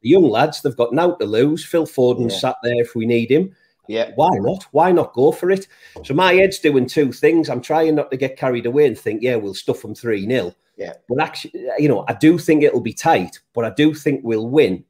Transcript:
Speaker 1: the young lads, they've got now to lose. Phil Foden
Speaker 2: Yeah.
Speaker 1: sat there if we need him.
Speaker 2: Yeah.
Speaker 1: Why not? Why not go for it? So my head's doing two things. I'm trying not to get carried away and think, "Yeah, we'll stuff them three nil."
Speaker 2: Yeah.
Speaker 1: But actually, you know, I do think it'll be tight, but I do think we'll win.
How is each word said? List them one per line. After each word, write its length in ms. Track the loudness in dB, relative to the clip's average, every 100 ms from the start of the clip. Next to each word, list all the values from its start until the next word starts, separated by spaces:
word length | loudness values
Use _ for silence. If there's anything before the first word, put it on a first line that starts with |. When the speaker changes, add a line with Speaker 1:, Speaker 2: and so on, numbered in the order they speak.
Speaker 1:
the 80 | 2
young 220 | 4 4
lads, 320 | 2 0 -2
they've 120 | -6
got 200 | -2 -2
now 180 | 0 0 -2
to 100 | -2
lose. 400 | 0 0 -2 -4
Phil 180 | -4 -2
Foden 440 | 0 0 0 -4
Speaker 2:
Yeah. 80 | -2
Speaker 1:
sat 180 | -4 -4
there 180 | -4 -2
if 140 | -2
we 100 | -4
need 260 | 0 0 2
him. 240 | 0 0 -8 _ _ -8
Speaker 2:
Yeah. 240 | -4 -4
Speaker 1:
Why 160 | 0 0 2
not? 260 | -2 -6 -4
Why 200 | 0 4
not 220 | 2 0
go 200 | 2 2
for 180 | 2 -2
it? 180 | -2 -4 _ -20 -18
So 120 | -4
my 180 | 0 4
head's 260 | 4 2 2
doing 280 | 0 2 0
two 260 | 0 -2
things. 380 | 0 2 2 0
I'm 100 | -6
trying 340 | -2 0 2
not 160 | 0 -2
to 60 | -4
get 220 | -6 -4
carried 260 | -4 -2
away 220 | -2 2 2
and 120 | 0
think, 240 | -6 -4
"Yeah, 140 | -2 -2
we'll 160 | -4
stuff 300 | -6 -6 -6
them 120 | -10
three 300 | -10 -4 -4
nil." 300 | -2 -2 -4 -10 _ -16
Speaker 2:
Yeah. 160 | -16 -16 -6
Speaker 1:
But 100 | -4
actually, 480 | -4 -8 -16 -12 -8 0
you 120 | 0
know, 160 | 0 -4
I 60 |
do 240 | 2 4 4
think 240 | 2 2
it'll 180 | 4 2
be 140 | -4
tight, 440 | -4 0 0 -2 -10 _
but 140 | -6 -6
I 40 |
do 220 | 0 0
think 300 | 0 -4 -4
we'll 240 | -2 -4 0
win. 340 | 2 2 0